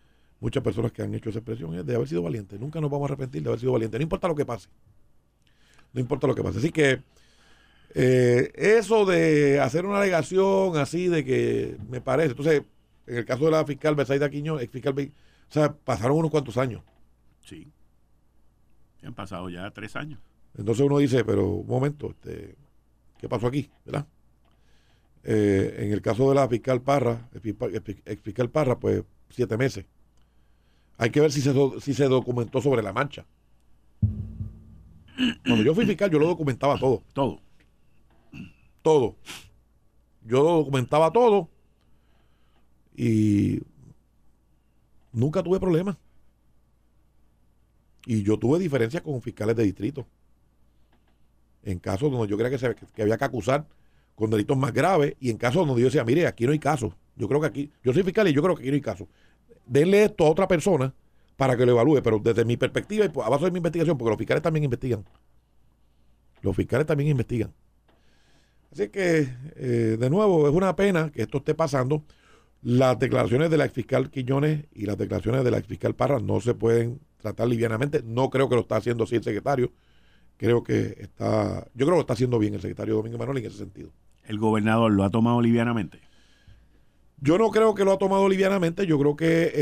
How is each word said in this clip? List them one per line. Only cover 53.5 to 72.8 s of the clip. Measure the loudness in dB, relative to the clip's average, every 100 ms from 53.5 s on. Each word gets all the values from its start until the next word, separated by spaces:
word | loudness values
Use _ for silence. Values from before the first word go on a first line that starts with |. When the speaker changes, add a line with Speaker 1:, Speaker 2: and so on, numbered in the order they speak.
| -2 -4 _ _ _ _
Speaker 1:
con | -6 0
delitos | 0 2 0
más | 0
graves | 2 2 2 0 -2
y | -6
en | -2
casos | 0 2 2
donde | 2
yo | 2
decía, | 2
"Mire, | 2 2 0
aquí | 0 0
no |
hay | 0
caso. | 0 -2 -4 -8 _ -8
Yo | -2
creo | 0
que | 0
aquí, | -4 -10 _
yo | 0
soy | 2
fiscal | 2 2 2
y |
yo | 2
creo | 0
que | -2
aquí | -2
no |
hay | -4
caso. | -4 -8 -14 _ _ _ _ -20 0
Denle | 2 4 6
esto | 4 4 4
a |
otra | 4 2
persona | 2 2 2 0 -6 _ _ _ 0
para | 2 4
que | 4
lo |
evalúe", | 6 6 4
pero | 4 2
desde | 2 2
mi | 0 0
perspectiva | -2 -2 -4 0
y | 0
a | -2 -2
base | 0 0
de |
mi | -2
investigación, | -4 0 0 0
porque | 0
los | 0
fiscales | 0 0
también | 0 0
investigan. | -2 -2 -4 -6 -6 _ _ _ _ _ _ _ _ _ _ _ _ _
Los | -4 -2
fiscales | -2 0 0
también | 0 0
investigan. | 0 -2 -4 -6 -10 _ _ _ _ _ _ _ _ _ _ _
Así | -8 -6
que, | -2 2 2 0 -4 -16 -8
eh, | -2 0 2 2
de | 2
nuevo, | 2 4 4 4
es |
una | 4 2 2
pena | 2 2 -2
que | -4
esto | -4 -2
esté | -2
pasando. | -2 0 0 0 -2 -4 _ _ _ _ _
Las | 0 4